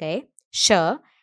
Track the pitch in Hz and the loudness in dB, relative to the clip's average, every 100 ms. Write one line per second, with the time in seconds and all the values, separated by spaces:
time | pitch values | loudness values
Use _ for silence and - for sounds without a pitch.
0 | 156 190 - _ _ - - 196 165 285 | -8 -8 -10 _ _ -2 2 2 2 -4
1 | _ _ | _ _